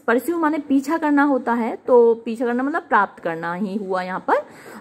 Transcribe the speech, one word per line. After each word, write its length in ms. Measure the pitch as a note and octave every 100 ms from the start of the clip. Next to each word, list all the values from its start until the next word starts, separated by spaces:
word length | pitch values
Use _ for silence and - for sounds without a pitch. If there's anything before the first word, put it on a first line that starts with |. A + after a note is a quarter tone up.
| -
pursue 260 | A#3 B3+
माने 240 | E4+ D#4 D#4
पीछा 400 | C#4+ C#4 C#4 E4
करना 240 | D4+ C#4+
होता 300 | D4 C4 B3+
है, 240 | A#3 A3+ F#4
तो 380 | - B3 A#3
पीछा 320 | A3+ A#3 A3+ A#3+
करना 160 | A#3+
मतलब 200 | C4+ E4
प्राप्त 400 | E4+ A3+ G3 -
करना 320 | F3 E3 E3+
ही 220 | F3+ G3+ G3
हुआ 260 | F#3+ F#3
यहाँ 220 | F#3 F#3 -
पर, 60 | C5 D5+ - - -